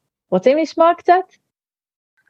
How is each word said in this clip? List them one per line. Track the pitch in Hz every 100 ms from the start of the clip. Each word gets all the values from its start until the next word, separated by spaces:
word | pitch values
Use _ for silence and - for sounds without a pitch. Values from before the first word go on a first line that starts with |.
| _ _ -
רוצים | 185 254 302
לשמוע | 311 330 330 339
קצת? | - 370 370 _ _ _ _ _ _ _ _ _